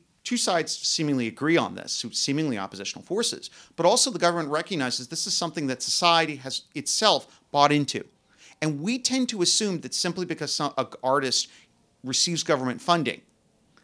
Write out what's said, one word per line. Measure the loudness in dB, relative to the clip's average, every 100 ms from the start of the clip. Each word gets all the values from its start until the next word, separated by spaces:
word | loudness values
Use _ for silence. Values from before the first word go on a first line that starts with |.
| _ _
two | -6 -2
sides | 0 0 -2 -4
seemingly | -4 -2 0 0 -2
agree | -2 2 2
on | 2 -6
this, | -8 -8 -6
seemingly | -4 -2 0 0 -2
oppositional | -6 -8 -10 -10
forces, | -6 -2 -2 -4 -12 -18 -20 2
but | 4
also | 4 2
the | 2
government | 2 2 -2
recognizes | -2 -2 -2 -2 -4 -6
this | -6 -4
is |
something | -2 -2 -4 -4
that | -4
society | -2 2 4 4 2 -4
has | -8 -10 -8
itself | -8 -4 2 4 4 0 -20 _
bought | 4 6
into. | 6 2 -4 -8 _ _ _ -20 -4
And | -4 -2
we | -4 -2
tend | -2 0 -2
to | 0
assume | 2 2 2 -2
that | -4
simply | -2 -2 -2 -6
because | -6 -4
some, | -2 -2 -2
an | -4 -2
artist | 2 2 4 0 -2 -10 _ _ _ _
receives | -4 0 0 0
government | 2 2 2 -4
funding, | 2 2 2 -4 _ _ _ _ _ _